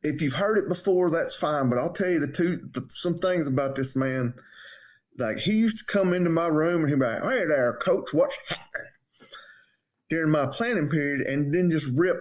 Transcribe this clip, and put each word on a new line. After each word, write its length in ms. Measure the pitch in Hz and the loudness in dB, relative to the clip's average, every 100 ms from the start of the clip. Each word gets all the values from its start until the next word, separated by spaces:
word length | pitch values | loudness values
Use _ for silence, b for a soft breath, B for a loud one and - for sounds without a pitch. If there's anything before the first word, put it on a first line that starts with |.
If 180 | 151 143 | -4 -2
you've 120 | 156 | -2
heard 240 | 131 202 214 | 0 0 0
it 100 | - | 0
before, 440 | 180 - 185 180 | -2 2 2 4
that's 240 | 165 151 - | 2 -2 -2
fine, 340 | 160 151 135 | -2 0 2
but 80 | 123 | 2
I'll 160 | 147 | 0
tell 160 | 175 180 | -2 0
you 100 | 175 | 0
the 80 | 143 | 0
two, 380 | 131 175 123 - | 0 0 0 -6
the, 120 | - - | -10 -10
some 300 | - 180 170 | -6 -4 -2
things 280 | 185 180 143 | 0 0 0
about 280 | 131 135 135 | 0 0 -2
this 200 | 131 135 | -2 -2
man. 380 | 131 131 123 120 B B B B B B B - | -2 0 -2 -4 B B B B B B B -6
Like, 200 | 120 110 | -4 -2
he 140 | - | 0
used 260 | 214 226 220 | 2 2 0
to 60 | - | -2
come 280 | 202 190 | 0 2
into 160 | 180 175 | 2 2
my 180 | 165 170 | 2 2
room 340 | 156 160 175 | 2 2 2
and 80 | 156 | 2
he'd 100 | 143 | 2
be 60 | 127 | 2
like, 160 | 113 | 0
Hey 240 | - 254 175 | -2 -2 0
there, 300 | 147 123 117 | 2 2 0
Coach, 260 | - 175 - | 0 0 0
what's 240 | 147 180 - - | 0 0 0 -8
happening? 400 | - - - - _ _ B B B B B B B _ _ _ | -10 -10 -14 -14 _ _ B B B B B B B _ _ _
during 180 | 160 160 | 0 2
my 160 | 151 135 | 2 2
planning 440 | - 233 226 147 | -2 -2 0 0
period, 320 | 156 143 143 | 0 0 -2
and 320 | - 139 147 | -2 -2 0
then 160 | 160 180 | 2 2
just 180 | 160 143 127 | 2 0 2
rip 240 | 180 - | 2 2